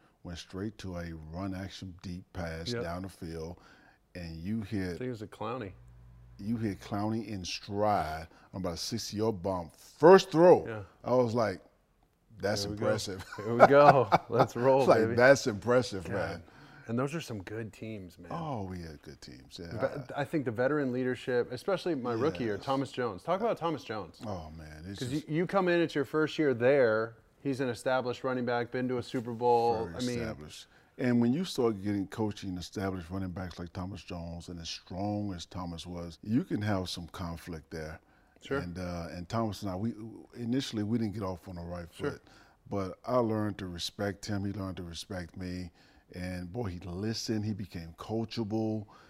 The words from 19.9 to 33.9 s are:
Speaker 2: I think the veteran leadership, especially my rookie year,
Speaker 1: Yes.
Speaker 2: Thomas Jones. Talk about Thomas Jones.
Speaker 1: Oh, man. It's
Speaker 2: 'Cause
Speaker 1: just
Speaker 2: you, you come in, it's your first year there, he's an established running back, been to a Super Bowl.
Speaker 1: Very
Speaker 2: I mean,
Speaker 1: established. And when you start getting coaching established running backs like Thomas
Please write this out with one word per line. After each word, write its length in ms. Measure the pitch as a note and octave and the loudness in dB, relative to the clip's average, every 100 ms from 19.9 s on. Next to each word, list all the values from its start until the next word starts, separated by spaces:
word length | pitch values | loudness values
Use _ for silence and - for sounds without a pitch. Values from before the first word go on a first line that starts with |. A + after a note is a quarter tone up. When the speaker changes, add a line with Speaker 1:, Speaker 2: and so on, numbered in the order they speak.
| D3 B2+ - | -4 -8 -6
Speaker 2:
I 80 | C#3 | -4
think 180 | E3 | -2
the 80 | B2+ | -2
veteran 400 | A2 C3 D3+ C3+ | 0 0 0 0
leadership, 600 | B2 B2+ B2 - B2 - | -2 -2 -4 0 0 0
especially 420 | B2 - F3+ F3+ | -4 -2 -2 -2
my 200 | D3 A#2+ | -2 -2
rookie 300 | A2+ C#3+ - A#2 | 0 0 0 -2
year, 100 | G2+ | -2
Speaker 1:
Yes. 100 | - | -2
Speaker 2:
Thomas 260 | C3+ C3+ | -2 -2
Jones. 300 | - B2 F#2 | -4 -4 -4
Talk 200 | - F#3 | -4 -2
about 160 | A3+ E3+ | 0 -2
Thomas 240 | E3+ C#3+ | -2 -4
Jones. 360 | - A2 E2+ - A2+ | -6 -8 -8 -12 -8
Speaker 1:
Oh, 240 | F#2 D#2 D#2+ | -8 -10 -14
man. 260 | D#2 D#2 F2 | -16 -14 -12
It's 80 | G2 | -8
Speaker 2:
'Cause 100 | B2+ | -4
Speaker 1:
just 180 | D3 - | -4 -2
Speaker 2:
you, 60 | D#3 | -2
you 80 | F3 | 0
come 200 | G3 F3+ | 2 4
in, 120 | F3 | 4
it's 120 | D#3+ | 2
your 100 | D3 | 0
first 360 | C3+ D#3 D#3 - | 0 0 0 2
year 160 | D3+ A#2 | 2 4
there, 580 | B2 C#3+ A#2+ G#2+ A2+ - _ _ | 6 8 6 4 0 -8 _ _
he's 180 | C#3 B2+ | -4 -2
an 80 | C3 | -2
established 540 | A2 C3 B2+ B2 A#2+ | -2 0 0 0 -4
running 220 | C3 B2+ A#2+ | -2 -2 0
back, 260 | A#2+ A#2+ | -2 -2
been 160 | C3 B2+ | -2 -2
to 80 | B2+ | -2
a 60 | |
Super 280 | A#2 C3 A#2 | -2 -4 -4
Bowl. 520 | A#2 A#2+ A#2+ A#2 A2 A2+ | 0 4 6 4 2 -2
Speaker 1:
Very 100 | B2 | -4
Speaker 2:
I 40 | |
mean, 180 | B2 A#2+ | -4 -2
Speaker 1:
established. 480 | A2 F2 D#2 - - - _ - | -4 -8 -12 -16 -18 -20 _ -2
And 240 | B2+ A#2+ | 2 4
when 100 | A#2+ | 4
you 120 | C#3 F#3+ | 2 -2
start 360 | - A#2+ G2+ | 2 2 2
getting 260 | G2+ G2+ F#2+ | -2 -2 -2
coaching 500 | - G#2+ G2+ G2 F2+ | -2 -2 -2 -6 -8
established 520 | E2+ G#2+ G2 F#2 E2 | -8 -4 -4 -4 -6
running 200 | F#2+ F#2 | -6 -6
backs 280 | E2+ E2+ - | -6 -10 -10
like 140 | F2 | -10
Thomas 320 | - F2+ | -8 -8